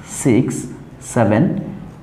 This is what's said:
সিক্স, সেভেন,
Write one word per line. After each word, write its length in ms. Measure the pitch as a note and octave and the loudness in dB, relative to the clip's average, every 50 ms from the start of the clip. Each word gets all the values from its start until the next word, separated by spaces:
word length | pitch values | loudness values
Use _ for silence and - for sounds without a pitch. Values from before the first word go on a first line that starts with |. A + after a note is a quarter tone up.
| - - | -14 -12
সিক্স, 460 | - - - D3 A2 - - - - - - - - - - - - - | -6 0 2 4 4 4 4 2 0 -4 -6 -10 -12 -14 -16 -18 -18 -16
সেভেন, 580 | - - - B2 A2+ G2+ G#2 A2 D#3+ G#3+ - - - - - - - - - - | -10 -2 0 2 4 4 4 4 4 2 2 -2 -6 -8 -10 -12 -12 -14 -14 -10